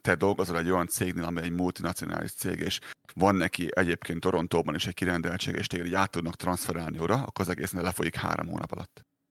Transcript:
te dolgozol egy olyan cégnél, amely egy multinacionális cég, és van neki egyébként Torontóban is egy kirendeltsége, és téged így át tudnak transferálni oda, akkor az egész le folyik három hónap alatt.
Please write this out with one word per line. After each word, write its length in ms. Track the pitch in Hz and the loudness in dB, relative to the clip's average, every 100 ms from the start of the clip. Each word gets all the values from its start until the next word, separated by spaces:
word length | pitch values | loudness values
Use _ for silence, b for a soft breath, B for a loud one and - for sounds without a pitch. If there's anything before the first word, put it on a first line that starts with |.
te 140 | - | 2
dolgozol 440 | 85 98 92 90 85 | 4 4 4 2 2
egy 120 | 85 | 2
olyan 160 | 92 85 | 2 2
cégnél, 380 | - 92 87 | 0 -2 -2
amely 200 | 85 85 | -2 -2
egy 80 | 85 | -2
multinacionális 800 | 87 90 - 85 - 85 82 - | 0 0 0 -4 -4 -4 -4 -6
cég, 280 | - 95 82 | -6 -4 -2
és 180 | 82 - B - - | -2 -4 B -18 -12
van 200 | - 98 | 4 6
neki 340 | 95 90 - 85 | 6 2 0 0
egyébként 500 | - 87 82 - 85 | 2 2 2 -2 -2
Torontóban 540 | 92 87 82 85 78 | 2 2 4 2 2
is 120 | 76 - | -2 -4
egy 80 | |
kirendeltsége, 640 | - 90 87 85 87 - 90 | 0 0 0 0 -2 -2 -2
és 80 | 101 | -2
téged 200 | 90 87 | -4 0
így 80 | |
át 160 | 95 98 | 0 0
tudnak 260 | 85 85 - | 0 -4 -2
transferálni 640 | 90 90 - 85 82 80 | -2 0 -2 -4 -4 -2
oda, 160 | 82 | 2
akkor 300 | 123 127 - | 2 0 -2
az 40 | 87 | -2
egész 240 | 90 92 | -2 -4
le 200 | 92 90 | -2 -2
folyik 220 | 87 82 | 0 -2
három 320 | - - - 82 | -2 -2 -2 -2
hónap 240 | - - | -4 -6
alatt. 340 | - - - _ _ _ | -8 -10 -18 _ _ _